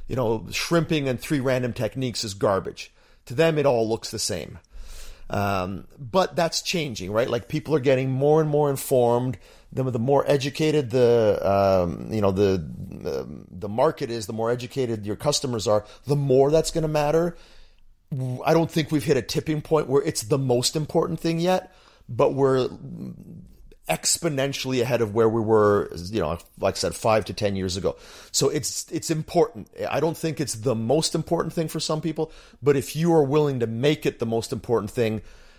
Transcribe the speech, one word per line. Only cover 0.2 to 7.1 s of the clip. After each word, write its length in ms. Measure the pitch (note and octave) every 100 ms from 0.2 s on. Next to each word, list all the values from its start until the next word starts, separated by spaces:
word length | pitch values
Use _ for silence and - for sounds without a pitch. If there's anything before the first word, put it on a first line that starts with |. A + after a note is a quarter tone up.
| A#2 A2 F2
shrimping 560 | - - E3+ D#3 D#3+ C3+
and 120 | A#2+
three 200 | - D3
random 340 | C3 B2+ B2
techniques 500 | A2 A2 C3 B2+ G#2
is 100 | A2+
garbage. 580 | G2 A2+ F#2+ E2+ - - _ _ _ -
To 100 | B2
them, 240 | E3 D3+
it 80 | C#3
all 200 | A#2+ A2
looks 220 | A2 -
the 80 | G#2+
same. 400 | - F2 - E2+ - - - - - - -
Um, 560 | G2+ G2+ F#2+ F#2 F#2 - -
but 360 | B2 F#3+ - C3+
that's 280 | E3 -
changing, 480 | - F3+ D3 G#2 F#2